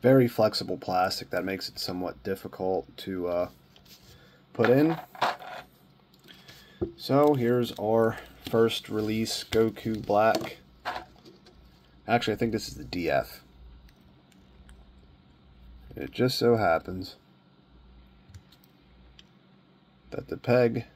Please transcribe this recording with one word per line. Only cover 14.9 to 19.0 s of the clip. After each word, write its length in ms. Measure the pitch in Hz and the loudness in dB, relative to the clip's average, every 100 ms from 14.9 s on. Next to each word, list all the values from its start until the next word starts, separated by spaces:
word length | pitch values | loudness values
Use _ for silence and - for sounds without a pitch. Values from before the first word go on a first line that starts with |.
| - _ _ _ _ _ - - - - | -20 _ _ _ _ _ -20 -20 -20 -20
It 180 | - 65 | -14 -12
just 260 | - 127 127 | -2 0 2
so 180 | 117 117 | 2 4
happens 600 | 98 82 - 92 95 - _ _ _ _ _ - - - - _ _ - _ _ _ _ _ - | 4 2 -2 -10 -10 -14 _ _ _ _ _ -20 -20 -20 -20 _ _ -20 _ _ _ _ _ -20